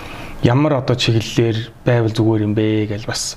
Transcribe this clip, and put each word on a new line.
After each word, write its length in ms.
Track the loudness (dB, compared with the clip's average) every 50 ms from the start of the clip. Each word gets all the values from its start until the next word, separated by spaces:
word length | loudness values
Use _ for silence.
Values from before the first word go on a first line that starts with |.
| -14 -12 -12 -12 -12 -12 -6 0 2
ямар 360 | 2 4 4 2 2 2 0
одоо 160 | 0 -2 -2
чиглэлээр 600 | 0 0 0 0 0 0 -2 0 0 2 2 0 -2 -4 -8 -10 -4 0
байвал 300 | 2 2 2 2 0 0
зүгээр 260 | 2 2 2 2 2 2
юм 60 | 0 0
бэ 320 | 2 2 2 2 0 0
гэж 160 | -2 -4 -6 -6
бас 320 | -6 -6 -6 -6 -8 -8